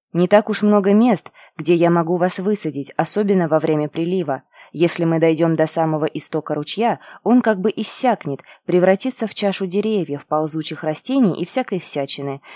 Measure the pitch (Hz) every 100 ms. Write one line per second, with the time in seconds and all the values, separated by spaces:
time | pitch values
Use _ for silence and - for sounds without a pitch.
0 | _ 165 180 208 214 214 208 208 196 208
1 | 240 196 - _ - - 147 170 170 175
2 | 160 175 180 - 190 208 160 139 139 -
3 | 165 - 208 190 165 156 160 151 151 -
4 | 170 185 147 135 - _ - 147 170 -
5 | 165 165 165 160 165 160 160 - 160 156
6 | 151 - - 156 - 151 151 - 233 156
7 | - - - 247 233 202 202 - 214 -
8 | 254 214 151 139 - - - 175 185 196
9 | 262 - 214 - 202 190 190 185 208 214
10 | 151 143 - 156 156 156 151 156 156 156
11 | - 269 226 - 175 - 247 185 - 147
12 | 139 - 139 139 -